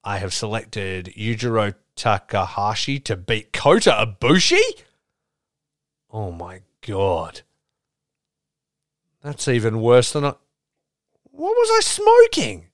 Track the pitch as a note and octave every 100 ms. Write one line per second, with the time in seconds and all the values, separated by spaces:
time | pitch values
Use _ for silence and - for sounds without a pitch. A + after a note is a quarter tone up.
0 | - G2 F#2+ - A2 A2 - A2 G2 F#2
1 | F2+ - G#2+ A2 A#2+ A2+ G#2 G2+ _ -
2 | A#2 G2+ - G2+ F2+ - G#2 G#2+ - C#3
3 | - G2 F#2+ A2+ - - C#3+ G3 G#3+ A2
4 | A2+ G2 B2 F3 - F4+ A#4+ - _ _
5 | _ _ _ _ _ _ _ _ _ _
6 | _ A2 G2 E2+ F2 F#2 _ _ - G2
7 | G2 E2 E2 - _ _ _ _ _ _
8 | _ _ _ _ _ _ _ _ _ _
9 | _ _ C#3+ D3 - A#2+ A2 A2+ A2+ B2
10 | A#2+ D3+ C#3+ - _ _ _ _ _ _
11 | _ _ _ C#4 F4 A#4 A4+ A4+ - -
12 | G#4 A#4+ A#4 - B2+ F2+ -